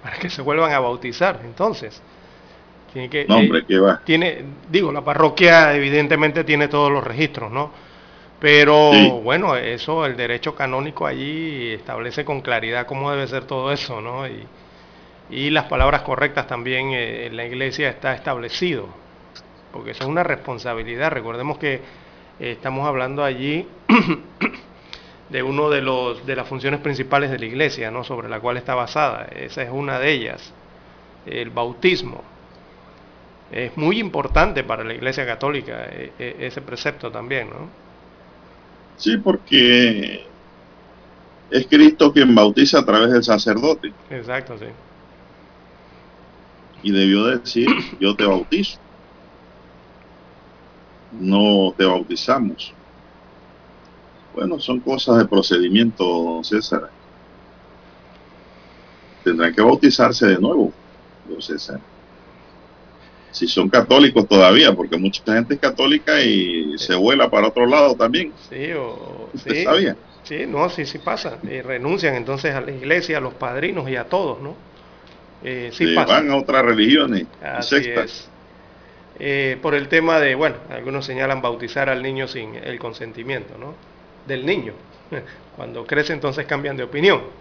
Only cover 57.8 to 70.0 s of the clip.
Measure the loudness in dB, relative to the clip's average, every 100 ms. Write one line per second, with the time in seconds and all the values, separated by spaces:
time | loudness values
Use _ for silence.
57.8 | -20 -20 -20 -20 -20 -20 -20 -20 -20 -20
58.8 | -20 -20 -20 -4 -2 0 0 4 4 6
59.8 | 4 6 2 4 4 4 2 2 0 -2
60.8 | -20 -20 -20 -20 -16 -14 -10 -10 -10 -14
61.8 | -16 -20 -20 -20 -20 -20 -20 -20 -20 -20
62.8 | -20 -20 -20 -20 -16 -6 -2 0 4 4
63.8 | 6 8 8 6 6 8 10 10 6 4
64.8 | -2 -2 -2 -2 0 0 0 -2 -2 0
65.8 | 0 0 2 2 2 2 0 -2 -4 -6
66.8 | -2 2 2 4 4 4 2 2 4 6
67.8 | 4 4 2 0 -4 -10 -16 -10 -8 -6
68.8 | -8 -10 -14 -16 -14 -12 -4 -2 2 4
69.8 | 2 -2